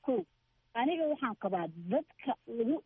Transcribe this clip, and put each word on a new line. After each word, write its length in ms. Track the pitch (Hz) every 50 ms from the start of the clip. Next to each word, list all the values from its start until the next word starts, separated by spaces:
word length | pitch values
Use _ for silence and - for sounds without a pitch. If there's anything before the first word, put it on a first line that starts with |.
kow. 200 | - - 262 392 330 - _ _ _ _ _ _ _ _ -
Aniga 300 | 233 247 294 349 330 320
waxaan 300 | 302 302 - 269 233 214 -
qabaa 280 | - 190 190 180 170 160 160 170 170
dadka 460 | 175 208 302 320 - _ - - 269 - - _
lagu 320 | - 233 233 226 233 311 311 -